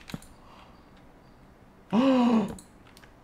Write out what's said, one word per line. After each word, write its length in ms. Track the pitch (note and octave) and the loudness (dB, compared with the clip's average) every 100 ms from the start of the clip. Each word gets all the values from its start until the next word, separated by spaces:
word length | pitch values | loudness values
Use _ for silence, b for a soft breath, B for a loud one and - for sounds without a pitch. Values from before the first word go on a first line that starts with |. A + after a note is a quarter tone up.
| - - - - b b b b - - - - - - - - - - - | -20 -20 -20 -20 b b b b -20 -20 -20 -20 -20 -20 -20 -20 -20 -20 -4
¡Oh! 560 | G#3+ C4+ B3+ A#3 A3 G3 - - - - - - - | 0 2 2 2 0 -2 -10 -20 -20 -20 -20 -20 -20